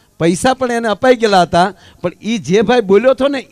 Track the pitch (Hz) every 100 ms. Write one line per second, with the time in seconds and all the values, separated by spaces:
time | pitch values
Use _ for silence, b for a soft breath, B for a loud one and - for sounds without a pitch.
0 | _ - 165 185 - 254 254 233 233 202
1 | 254 247 220 196 170 175 190 190 b _
2 | 180 - 202 226 131 196 208 247 190 202
3 | 254 262 277 277 190